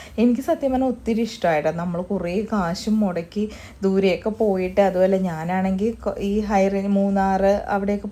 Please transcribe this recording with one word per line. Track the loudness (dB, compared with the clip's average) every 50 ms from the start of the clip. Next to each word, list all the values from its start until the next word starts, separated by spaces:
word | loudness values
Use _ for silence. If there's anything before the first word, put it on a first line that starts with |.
| -18 -10 -2 2
എനിക്ക് | 2 4 4 2
സത്യം | 0 0 -2 0 0 0
പറഞ്ഞാൽ | 0 0 0 0 -2
ഒത്തിരി | -2 -2 -2 0 0
ഇഷ്ടമായിട്ടോ. | 0 -2 -4 -2 0 2 2 2 0 0
നമ്മൾ | -2 -2 -4 -4 -4 -4
കുറേ | -4 -4 -4 -4 -4 -2 -4 -4 -4 -2
കാശും | -2 -2 0 -2 -4 -4 -2 -2 0 2
മുടക്കി | 2 0 0 -4 -6 -6 -4 -4 -4 -4 -6 -12 -18 -18 -10 -2 0
ദൂരെയൊക്കെ | 2 2 4 4 2 2 0 -2 -4
പോയിട്ട്, | -2 0 0 0 2 0 -2 0 2 2
അതുപോലെ | 2 4 4 4 4 4 4 2 0 -2
ഞാനാണെങ്കിൽ | -2 -4 -4 -2 -2 0 0 0 0 0 -2 -2 -4 -4 -6
കൊ-, | -6 -6 -4
ഈ | -4 -2 -2 -2
ഹൈ | -2 0 2 2 2 2
റേഞ്ച് | 2 0 0 0 2 2
മൂന്നാർ | 2 2 2 2 2 2 2 2 4 2 2 2 0 -2 -2
അവിടെയൊക്കെ | -2 0 -2 -2 -2 -4 -4